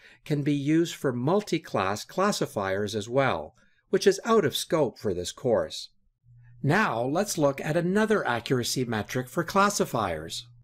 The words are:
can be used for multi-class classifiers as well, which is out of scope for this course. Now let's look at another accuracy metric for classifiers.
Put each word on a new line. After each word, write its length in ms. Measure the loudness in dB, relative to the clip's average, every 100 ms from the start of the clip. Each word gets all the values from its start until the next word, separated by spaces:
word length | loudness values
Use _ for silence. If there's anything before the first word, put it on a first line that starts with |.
| -18 -20
can 180 | -4 -2
be 120 | 0
used 400 | 0 2 2 2
for 180 | -2 -2
multi-class 920 | 0 0 0 0 -4 -2 -2 -2 -2
classifiers 880 | -6 -2 0 0 -4 -2 -2 -2 -2
as 140 | -4 -2
well, 480 | 0 0 0 -6 -16 _ _ _
which 160 | 4 4
is 140 | 4
out 200 | 4 4
of 120 | 4 -2
scope 400 | -2 0 0 -2
for 160 | -4
this 200 | -4 -6
course. 560 | -6 0 2 0 -6 -14 _ _ _ _ -20 -20 -4
Now 400 | 0 2 2 0
let's 340 | 0 0 -2 2
look 240 | 0 0
at 160 | -2 0
another 500 | 2 2 2 2 0
accuracy 580 | -2 0 0 0 -2
metric 440 | -2 -2 -2 -4 -4
for 140 | -4
classifiers. 1040 | 0 2 2 2 -2 0 -2 -2 -8 -12 -14 -20